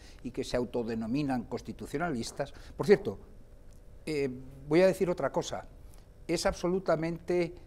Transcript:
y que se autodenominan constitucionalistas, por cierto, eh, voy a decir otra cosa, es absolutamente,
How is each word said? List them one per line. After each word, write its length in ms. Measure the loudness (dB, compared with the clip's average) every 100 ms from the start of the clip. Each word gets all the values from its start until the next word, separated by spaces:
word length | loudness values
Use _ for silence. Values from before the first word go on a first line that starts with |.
| -16 -12
y 80 | -10
que 140 | -6
se 120 | -2 0
autodenominan 880 | 0 0 -2 -2 0 0 0 0
constitucionalistas, 1080 | -2 -6 -6 -10 -6 -2 -2 -2 -4 -4 -6 -6 -12 -2
por 100 | 6
cierto, 320 | 6 6 -6 -12 -18 -18 -18 -18 -18 -18 -12 -4
eh, 240 | 0 0 -2 -12 -12 4
voy 140 | 8
a 40 | 8
decir 240 | 6 2
otra 220 | 2 2
cosa, 340 | 0 -2 -6 -8 -16 -18 -18 -20 -14 -2
es 180 | 2 2
absolutamente, 1080 | 2 2 2 4 2 2 -2 0 2 2 -2